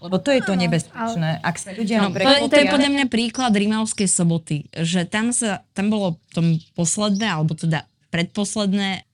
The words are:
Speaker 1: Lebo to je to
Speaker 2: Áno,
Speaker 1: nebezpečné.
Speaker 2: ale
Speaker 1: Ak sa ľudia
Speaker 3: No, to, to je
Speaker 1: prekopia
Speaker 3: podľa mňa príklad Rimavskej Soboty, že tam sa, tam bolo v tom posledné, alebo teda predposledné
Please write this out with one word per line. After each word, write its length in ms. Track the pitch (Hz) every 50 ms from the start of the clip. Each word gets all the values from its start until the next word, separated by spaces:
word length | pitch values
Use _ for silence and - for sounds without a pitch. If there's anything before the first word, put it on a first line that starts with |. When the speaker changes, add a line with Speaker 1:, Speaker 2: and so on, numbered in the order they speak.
| -
Speaker 1:
Lebo 160 | 170 185 185
to 80 | 180 277
je 80 | 277 262 -
to 80 | - 196
Speaker 2:
Áno, 80 | 185 180 175
Speaker 1:
nebezpečné. 720 | 165 165 160 - - 254 233 226 226 180 160 156 160 -
Speaker 2:
ale 0 |
Speaker 1:
Ak 160 | - - 160 -
sa 160 | - 202 190
ľudia 240 | 196 233 196 233 220
Speaker 3:
No, 160 | 202 202 175
to, 80 | 196
to 0 |
je 80 | 190 269 277 277 -
Speaker 1:
prekopia 280 | - 285 294 285 285 294 285
Speaker 3:
podľa 120 | 277 285 277
mňa 120 | 277 277 247
príklad 400 | - 226 233 233 220 - 262 247
Rimavskej 560 | 214 202 202 208 214 220 220 220 - - 208
Soboty, 640 | 185 - - 180 170 165 165 165 - 156 147 147 -
že 400 | - - 165 165 170 185 170 175
tam 240 | - 214 220 233 240
sa, 320 | - - 220 196 - - _ _
tam 160 | - 190 208
bolo 320 | 214 214 202 185 165 -
v 80 | _ _
tom 180 | - - 165 165 165 160 160 _ _ -
posledné, 480 | 170 165 - - 208 208 196 196 220
alebo 320 | 220 180 156 156 160 165 156
teda 320 | - 165 160 151 - _ _ _ _ _ -
predposledné 880 | 165 175 180 _ - 202 196 - 220 208 202 185 202 202 190 190 175 - _